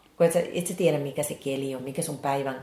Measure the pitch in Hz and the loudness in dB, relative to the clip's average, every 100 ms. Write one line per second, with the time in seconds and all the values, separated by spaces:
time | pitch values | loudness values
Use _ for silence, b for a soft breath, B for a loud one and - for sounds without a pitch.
0 | _ - 170 175 - 175 175 180 170 147 | _ 2 4 4 0 -2 -4 2 4 4
1 | 139 139 143 139 139 135 135 131 131 143 | 0 -2 -4 -4 -4 -2 -4 -6 -6 -4
2 | 160 143 143 139 135 127 | -4 -2 0 0 -2 -4